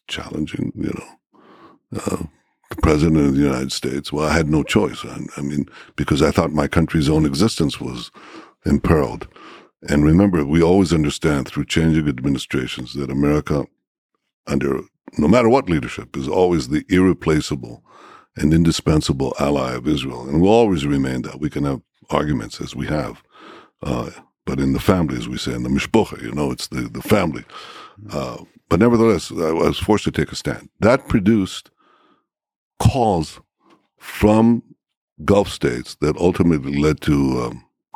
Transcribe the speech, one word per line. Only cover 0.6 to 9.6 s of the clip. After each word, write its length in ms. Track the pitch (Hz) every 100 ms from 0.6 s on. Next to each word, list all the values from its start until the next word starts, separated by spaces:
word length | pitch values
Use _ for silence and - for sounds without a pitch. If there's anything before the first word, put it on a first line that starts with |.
| - -
you 180 | - -
know, 1040 | - _ _ _ _ - - _ _ -
uh, 220 | - - - - _ _ _
the 100 | -
president 460 | 80 76 82 78 71
of 80 | 67
the 60 |
United 300 | 71 65 67
States." 400 | - - 67 -
Well, 160 | 71 76
I 60 |
had 160 | 76 76
no 140 | 76
choice. 420 | 71 - 73 - -
I, 140 | - - -
I 40 |
mean, 260 | 71 71 69 - - -
because 280 | 71 73
I 80 | 76
thought 200 | - 80
my 160 | 76 71
country's 420 | - 80 - 139
own 160 | 151 73
existence 540 | 69 113 - 147 -
was 320 | 123 62 - - - - - _ -
imperiled. 600 | 71 - 82 65 - - - - -